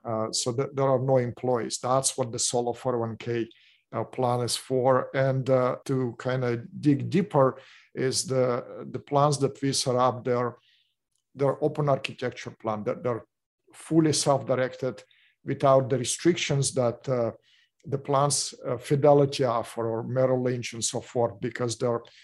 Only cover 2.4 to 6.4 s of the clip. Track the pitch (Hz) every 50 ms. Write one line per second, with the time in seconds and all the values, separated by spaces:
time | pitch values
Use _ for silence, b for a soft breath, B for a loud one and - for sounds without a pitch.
2.4 | - - 127 120 120 120 117 - - 127 123 117 113 113 110 - - 120 117 117
3.4 | 113 113 b b b b b b b _ - 113 110 - - 131 127 120 123 123
4.4 | 120 110 - - - - 131 127 120 135 127 127 - - - 135 135 135 131 135
5.4 | 120 131 131 127 127 127 - - - - 135 131 127 120 113 - - 127 127 131